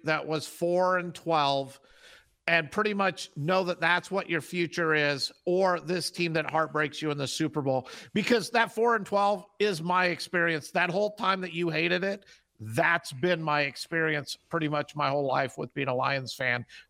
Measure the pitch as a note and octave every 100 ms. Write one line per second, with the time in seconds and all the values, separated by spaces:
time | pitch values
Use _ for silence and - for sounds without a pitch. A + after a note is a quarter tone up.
0 | D3+ D#3 D3 D#3 - - F3 F3 F#3 F#3
1 | F3 - E3 D#3+ C#3 C#3 C3+ - _ -
2 | - - _ _ - E3 D3+ G#3 G#3+ G3+
3 | G3 F#3 - - D3 F#3+ F3+ F3 E3 F3
4 | - F#3+ E3+ E3 - F3 E3+ - E3 D#3
5 | D3 C#3 - - - F3+ F#3+ E3+ D3+ F3+
6 | - - E3+ D#3+ D3 D#3 D#3 D3+ D3+ -
7 | D#3 C#3+ C3 - D#3+ D3+ C3+ C3 - -
8 | - G#3+ G#3 A#3+ E3+ A#3 A3+ - A#3 A3+
9 | F#3+ G3+ G3+ G3+ - - G#3 E3 E3+ F3+
10 | F3+ E3 - F3+ E3+ D#3+ - F3 F3 F3
11 | G#3 G#3 F#3 F#3+ F3+ E3 F3 D#3 E3+ F3+
12 | F#3+ G3 - - _ - A2 A2+ E3 E3+
13 | - C3 F3 E3+ D#3+ D3 C#3+ - - E3
14 | D#3+ D3+ C3 - _ E3 D3+ D3 D3 D3+
15 | C#3+ C#3+ C#3 C#3 C3 - C3 D3 C3 B2+
16 | C3+ C#3 B2 - B2+ B2 A#2+ -